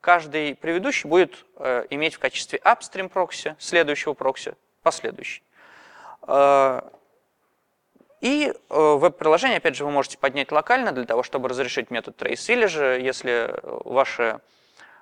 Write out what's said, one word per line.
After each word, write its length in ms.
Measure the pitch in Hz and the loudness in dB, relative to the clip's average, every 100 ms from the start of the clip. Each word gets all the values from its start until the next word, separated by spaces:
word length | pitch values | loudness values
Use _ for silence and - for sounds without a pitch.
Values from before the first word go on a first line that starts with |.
Каждый 560 | - 175 156 151 147 135 | 2 2 2 -4 -4 -6
предыдущий 520 | 160 170 247 - 147 | -4 -2 -2 -4 2
будет, 380 | 170 170 - _ - | 4 4 0 _ -10
э, 280 | 131 123 - | -4 -2 -4
иметь 260 | 139 156 - | -4 -4 -2
в 20 | |
качестве 400 | 131 - - - | -4 -4 -8 0
апстрим 500 | 196 233 - 190 185 | 2 2 0 -10 -6
прокси 460 | 190 175 - 156 156 | -4 -4 -4 -10 -10
следующего 540 | - 170 147 143 - | 0 2 2 0 -4
прокси 420 | 139 135 - - - _ _ | -2 -2 -4 -8 -14 _ _
последующий. 640 | 165 - 113 - - - _ _ - - - - - - - | -2 0 -8 -10 -14 -14 _ _ -20 -20 -20 -20 -20 -20 -2
Э, 560 | 139 139 139 135 127 - - _ _ _ _ _ _ _ _ _ _ _ _ | 4 6 6 4 0 -8 -20 _ _ _ _ _ _ _ _ _ _ _ _
и, 320 | 233 294 302 | -2 0 0
э, 420 | - _ 147 151 147 | -4 _ 2 4 6
веб-приложение, 600 | 165 - 156 165 262 190 | 4 2 2 2 2 0
опять 180 | 170 | 0
же, 100 | 139 | -2
вы 60 | 147 | -2
можете 260 | 143 135 - | -2 -2 -2
поднять 360 | 139 139 135 | -2 -2 -2
локально 400 | 151 156 254 226 | -2 2 0 0
для 120 | 127 | -4
того, 200 | 120 117 | -2 -2
чтобы 240 | - 139 127 | -2 -4 -4
разрешить 420 | 127 123 - 113 | -4 -4 -4 -6
метод 320 | 120 110 - | -6 -8 -8
trace. 300 | - 120 - | -6 -6 -2
Или 140 | 240 208 | 0 0
же, 340 | 160 135 127 | 0 0 0
если 520 | 131 127 127 120 113 - | -2 -4 -2 -2 -2 -8
ваши, 760 | - 58 - 127 131 - 117 113 _ _ _ _ - - | -10 -12 -4 0 0 0 -2 -4 _ _ _ _ -20 -20